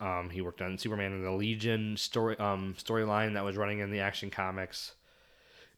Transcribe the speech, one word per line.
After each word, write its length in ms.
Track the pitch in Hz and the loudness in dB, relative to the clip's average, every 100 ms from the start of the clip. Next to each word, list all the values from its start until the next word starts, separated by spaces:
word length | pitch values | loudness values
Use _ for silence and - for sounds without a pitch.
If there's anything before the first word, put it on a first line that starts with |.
Um, 300 | 98 90 90 | -2 -2 -2
he 100 | 90 | -2
worked 220 | 87 - | -4 -2
on 160 | 92 95 | -4 -2
Superman 340 | 113 104 98 | -2 0 0
and 100 | 98 | 0
the 80 | 92 | 0
Legion 680 | 95 107 110 113 113 107 104 | 2 2 2 2 2 0 -2
story, 380 | - 120 113 107 | 0 2 2 2
um, 360 | 104 95 95 90 | 2 2 -2 -4
storyline 560 | - 113 110 104 107 104 | 0 2 4 4 2 0
that 100 | 101 | 0
was 120 | 98 | 0
running 200 | 101 104 | 0 0
in 140 | 101 | 0
the 80 | 101 | 2
Action 320 | 98 - 101 | 0 0 -6
Comics, 640 | - 92 95 90 - - - _ _ - - - - - | -2 -2 -2 -6 -8 -10 -14 _ _ -20 -20 -20 -20 -16